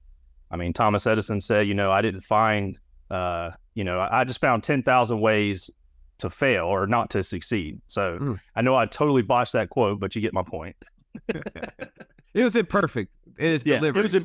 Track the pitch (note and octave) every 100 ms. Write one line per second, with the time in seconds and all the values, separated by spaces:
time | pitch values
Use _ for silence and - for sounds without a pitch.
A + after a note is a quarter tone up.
0 | - - - - - F2 F2 E2 A2+ G#2
1 | - A2 G2+ G#2 - G#2+ G#2 G2+ G2 F#2+
2 | G#2+ F#2+ - G#2+ A2 G#2 G2 - _ -
3 | - F#2 F2+ E2+ E2+ - _ - F#2+ F2+
4 | F#2+ A#2+ B2+ B2 D3 A#2+ - C#3+ C3 B2+
5 | A#2 A2+ A2 G#2+ G#2 F#2+ - - _ _
6 | - - F2+ - C#3 G#2 E2+ G2 G2 A#2
7 | G#2+ G#2 F#2 F2+ - A2 D#2 - - -
8 | F#2+ E2+ C#3 G2 _ - B2 C3 A2 -
9 | D3 C3+ G2+ B2 A#2+ A#2+ G2 - G#2+ G2+
10 | G2 A2+ G#2+ F#2+ F2+ F2 E2 - - _
11 | _ - - F3+ F3 - B3 - C4 -
12 | - _ _ G3 B3 A3+ F#3+ G#3 E3 A#2+
13 | F#2+ _ _ - D#3+ D#3+ C#3 C3+ D#3 C#3+
14 | G#3 F#3